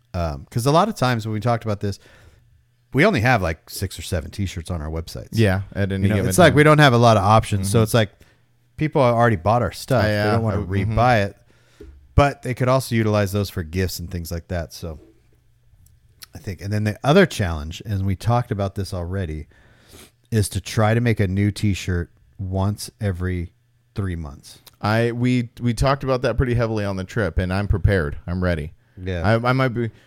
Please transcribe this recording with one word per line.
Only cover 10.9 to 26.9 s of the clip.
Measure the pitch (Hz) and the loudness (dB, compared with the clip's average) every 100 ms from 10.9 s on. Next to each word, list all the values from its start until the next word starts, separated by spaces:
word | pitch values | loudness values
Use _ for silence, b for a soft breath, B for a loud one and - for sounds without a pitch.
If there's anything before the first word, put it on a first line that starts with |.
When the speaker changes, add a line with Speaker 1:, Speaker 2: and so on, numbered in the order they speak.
| 110 | 2
Speaker 1:
rebuy | 123 113 98 | 4 4 0
it, | - _ B B B B B - | -6 _ B B B B B -4
but | - 143 - | 2 2 0
they | 127 | -6
could | 123 127 | -2 2
also | 131 - | 2 0
utilize | 117 107 104 98 | 0 2 2 2
those | 104 98 | 0 -2
for | 101 | -4
gifts | 80 90 90 - | -6 -2 -2 -4
and | 82 | -8
things | 90 82 | -8 -8
like | 85 - | -10 -6
that. | 87 76 | -8 -8
So | - 85 76 - _ _ _ _ _ _ _ _ _ _ _ - | -10 -14 -14 -18 _ _ _ _ _ _ _ _ _ _ _ -20
I | - | -16
think, | - 87 | -12 -10
and | 98 | -4
then | 104 | -2
the | 107 - | -2 0
other | 131 180 | 2 4
challenge, | 175 - 90 80 76 - 113 | 4 2 -4 -4 -8 -10 -6
and | 98 | -2
we | 98 92 | -2 -2
talked | 110 120 - | 0 0 0
about | 101 98 | -4 -4
this | - 90 | -6 -8
already, | 92 85 98 85 78 - B B B B B B _ - | -6 -6 -6 -6 -8 -12 B B B B B B _ -4
is | 110 98 | 0 0
to | 98 | -4
try | - - 107 | -4 0 2
to | 117 | 2
make | 120 110 | 2 0
a | 98 | 0
new | 95 101 | 0 0
T-shirt | - 104 92 - 87 85 _ _ - | 0 -2 -2 -4 -4 -6 _ _ -12
once | 95 95 98 101 - - | -6 -2 -2 -4 -10 -6
every | 104 87 92 90 85 _ _ _ _ | -6 -4 -4 -4 -8 _ _ _ _
three | - 95 82 | -6 -6 -6
months. | 76 73 - - - - | -10 -14 -20 -20 -20 -6
Speaker 2:
I, | 104 113 117 | -2 0 0
we, | 120 123 123 117 - | 0 0 0 -2 -4
we | 120 | -4
talked | 113 135 139 | 0 0 0
about | 131 127 | -2 0
that | 127 120 | 0 0
pretty | 127 | 0
heavily | 117 113 110 | 0 0 -2
on | 101 | -4